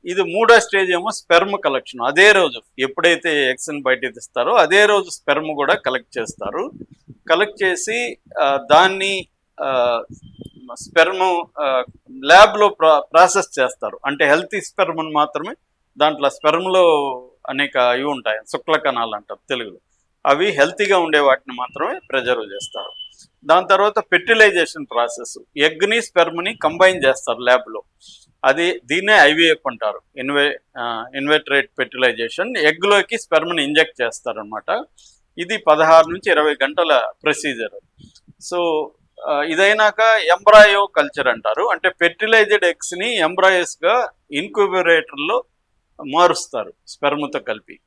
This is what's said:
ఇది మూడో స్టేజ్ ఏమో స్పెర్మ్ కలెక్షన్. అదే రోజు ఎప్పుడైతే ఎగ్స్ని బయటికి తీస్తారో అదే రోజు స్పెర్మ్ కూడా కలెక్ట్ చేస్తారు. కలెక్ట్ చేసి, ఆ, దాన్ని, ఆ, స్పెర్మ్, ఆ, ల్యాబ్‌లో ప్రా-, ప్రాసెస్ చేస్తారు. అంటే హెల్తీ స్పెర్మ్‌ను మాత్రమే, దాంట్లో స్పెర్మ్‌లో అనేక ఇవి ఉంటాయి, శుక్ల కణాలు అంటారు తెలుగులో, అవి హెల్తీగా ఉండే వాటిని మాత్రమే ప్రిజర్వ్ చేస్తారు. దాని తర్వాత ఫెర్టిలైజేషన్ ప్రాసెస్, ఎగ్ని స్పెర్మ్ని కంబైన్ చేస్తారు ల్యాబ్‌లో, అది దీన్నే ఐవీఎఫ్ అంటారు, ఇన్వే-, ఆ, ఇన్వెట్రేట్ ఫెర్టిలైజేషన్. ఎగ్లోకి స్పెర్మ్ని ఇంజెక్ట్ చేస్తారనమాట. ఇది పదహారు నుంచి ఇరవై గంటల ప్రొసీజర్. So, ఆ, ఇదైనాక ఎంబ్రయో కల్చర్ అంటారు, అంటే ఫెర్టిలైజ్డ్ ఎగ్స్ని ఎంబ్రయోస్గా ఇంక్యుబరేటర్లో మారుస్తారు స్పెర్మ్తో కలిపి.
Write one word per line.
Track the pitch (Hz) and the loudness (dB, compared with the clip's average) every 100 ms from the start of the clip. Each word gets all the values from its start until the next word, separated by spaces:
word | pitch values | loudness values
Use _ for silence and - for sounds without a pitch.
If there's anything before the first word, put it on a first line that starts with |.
| 175 | -8
ఇది | 185 | -6
మూడో | 175 185 226 233 | -4 -2 4 4
స్టేజ్ | - 196 185 | 4 -2 -2
ఏమో | 175 196 | -2 -4
స్పెర్మ్ | - _ 170 190 196 151 | -10 _ 2 2 -4 -4
కలెక్షన్. | 131 - 127 | -4 -8 -6
అదే | 120 151 202 | -4 4 6
రోజు | 202 165 120 _ - | 6 0 -4 _ -6
ఎప్పుడైతే | 135 135 170 165 175 151 131 | -6 0 0 0 -2 -2 -2
ఎగ్స్ని | 127 - 147 | -4 -8 -6
బయటికి | 131 127 123 | -2 -2 -4
తీస్తారో | 117 - 120 127 233 | -10 -10 -4 0 2
అదే | 156 196 208 | 4 4 4
రోజు | 202 180 | 2 -2
స్పెర్మ్ | - - 143 156 147 | -12 -4 -4 -2 -6
కూడా | 139 202 | -2 -2
కలెక్ట్ | - 127 120 127 | -2 -6 _ -10
చేస్తారు. | 113 - 101 139 240 - - - _ - - | -10 -10 -10 -8 -10 -14 -20 -20 _ -20 -4
కలెక్ట్ | 165 208 - | -2 -2 -4
చేసి, | 190 175 - 233 240 - _ - | -4 -4 -6 -6 -8 -12 _ -4
ఆ, | 143 139 135 | -2 -2 2
దాన్ని, | 151 185 190 196 190 175 _ _ - | 4 4 0 -4 -6 -10 _ _ -10
ఆ, | 143 131 123 117 - - - - - _ 127 | -4 0 0 -2 -6 -20 -20 -20 -20 _ -20
స్పెర్మ్, | 120 - 170 165 190 185 175 165 - | -20 -4 2 2 2 -2 -2 -6 -6
ఆ, | 143 131 123 _ _ 131 135 | -4 -2 -4 _ _ -12 6
ల్యాబ్‌లో | 175 208 202 208 | 8 8 6 0
ప్రా-, | - 160 151 | 2 2 2
ప్రాసెస్ | - 160 180 196 175 - | 2 4 4 2 -4 -4
చేస్తారు. | 127 - 107 - - | -4 -4 -12 -8 -8
అంటే | 143 147 | -2 2
హెల్తీ | 156 185 208 | 2 0 -10
స్పెర్మ్‌ను | - - 180 160 156 | -10 -4 -4 -4 -4
మాత్రమే, | 151 151 147 175 302 _ _ _ - | -2 -2 -4 -10 -14 _ _ _ -2
దాంట్లో | 151 143 143 | -2 0 -4
స్పెర్మ్‌లో | 139 151 165 185 185 175 151 139 127 127 _ - | -2 -2 -2 0 2 4 2 -2 -8 -14 _ -12
అనేక | 135 143 135 | -6 -4 0
ఇవి | 123 123 | 0 0
ఉంటాయి, | 143 135 113 110 110 | -4 -6 -6 -8 -8
శుక్ల | - - 156 | -12 -2 -2
కణాలు | 151 123 117 107 | 0 -4 -6 -8
అంటారు | 104 101 _ | _ -20 _
తెలుగులో, | 131 110 87 _ _ _ _ 139 | -8 -8 -16 _ _ _ _ -2
అవి | 143 196 | 0 0
హెల్తీగా | 151 147 - 202 190 | 0 0 0 0 0
ఉండే | 165 151 | 2 0
వాటిని | 143 131 - 123 | 2 0 -4 -12
మాత్రమే | 123 135 180 359 _ | -12 -8 -8 -10 _
ప్రిజర్వ్ | 135 120 120 107 | -6 -2 -4 -6
చేస్తారు. | 101 - - - - - _ _ _ - | -14 -14 -14 -16 -18 -20 _ _ _ 0
దాని | 170 185 | 0 4
తర్వాత | 190 208 214 | 2 2 -2
ఫెర్టిలైజేషన్ | - 175 180 226 214 175 156 165 139 | -2 -2 0 4 4 4 -4 -6 -8
ప్రాసెస్, | 117 120 120 120 - - 143 | -4 -4 -6 -14 -18 -18 -2
ఎగ్ని | 151 160 202 226 | -2 -2 -4 -2
స్పెర్మ్ని | 226 180 165 170 180 220 | -2 0 0 -2 -8 -6
కంబైన్ | 156 165 185 185 135 | -6 2 2 2 -2
చేస్తారు | 131 - 117 | -2 -6 -4
ల్యాబ్‌లో, | 123 127 110 110 - _ - - _ _ 131 | 0 0 0 -18 -18 _ -20 -20 _ _ -2
అది | 143 170 - 123 | 0 -2 -4 _
దీన్నే | 160 196 | -4 2
ఐవీఎఫ్ | 208 147 156 165 151 135 | 4 4 4 2 0 -4
అంటారు, | 117 107 98 _ 143 | -6 -8 -8 _ -12
ఇన్వే-, | 135 143 143 - _ 131 | -6 -2 -2 -4 _ -12
ఆ, | 120 113 123 135 | -10 -8 -10 -8
ఇన్వెట్రేట్ | 143 151 147 139 135 - | -2 -2 0 -2 -2 -6
ఫెర్టిలైజేషన్. | 127 127 127 117 117 - 208 233 | -8 -2 -2 -2 -8 -6 -8 -2
ఎగ్లోకి | 151 165 196 202 185 226 | -2 0 0 0 0 -8
స్పెర్మ్ని | - 160 165 170 | -2 -2 -2 -6
ఇంజెక్ట్ | 143 151 156 _ | -2 0 0 _
చేస్తారనమాట. | 117 - 127 110 104 107 - 208 311 _ _ _ _ - | -6 -6 -12 -10 -12 -14 -6 -6 -8 _ _ _ _ -14
ఇది | 175 214 | -8 -6
పదహారు | - 151 160 165 160 | 0 2 6 6 4
నుంచి | 180 202 | -2 0
ఇరవై | 156 151 | 0 0
గంటల | 147 135 151 170 135 113 - | 0 -4 -2 0 0 -2 -6
ప్రొసీజర్. | 151 147 151 120 110 - _ _ - _ _ _ - | -4 -4 -6 -8 -10 -12 _ _ -20 _ _ _ -8
So, | 175 175 156 151 _ _ - - | -4 -2 -2 -6 _ _ -14 -6
ఆ, | 147 | -4
ఇదైనాక | 151 160 196 214 214 208 226 220 165 | -2 2 2 4 0 2 2 2 2
ఎంబ్రయో | 180 208 214 208 202 202 | 4 8 10 10 6 0
కల్చర్ | - 143 147 127 | 0 -2 -2 -2
అంటారు, | 113 110 110 220 | 0 -2 -2 -2
అంటే | 180 185 | -2 -4
ఫెర్టిలైజ్డ్ | - 170 170 220 226 220 208 | 0 -2 0 2 2 4 2
ఎగ్స్ని | 175 170 - 180 220 226 | 0 -2 -10 -8 -6 -2
ఎంబ్రయోస్గా | 160 185 190 185 170 - 165 240 226 _ _ | -2 2 2 2 -2 -4 -2 0 -2 _ _
ఇంక్యుబరేటర్లో | 143 196 151 196 185 170 165 156 143 151 240 - _ _ _ _ _ - | -8 -6 -2 0 0 2 2 0 -8 -4 -4 -6 _ _ _ _ _ -6
మారుస్తారు | 151 175 160 - 123 98 - _ | 2 2 2 -8 -10 -10 -14 _
స్పెర్మ్తో | - 143 147 143 135 | -6 -4 -4 -6 -8
కలిపి. | 123 107 _ 80 | -8 -12 _ -20